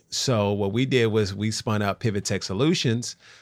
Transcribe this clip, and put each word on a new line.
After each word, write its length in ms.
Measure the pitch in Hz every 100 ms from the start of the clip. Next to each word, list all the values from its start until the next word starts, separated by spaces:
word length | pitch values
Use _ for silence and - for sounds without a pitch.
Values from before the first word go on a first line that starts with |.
| -
So 440 | - - 113 101
what 180 | 101 98
we 140 | 113 135
did 220 | 127 113
was 260 | 110 101
we 160 | 101 110
spun 300 | 110 - 104
up 180 | 101 95
Pivot 240 | 117 101 -
Tech 180 | 123
Solutions. 720 | - 98 151 180 135 117 120 - - -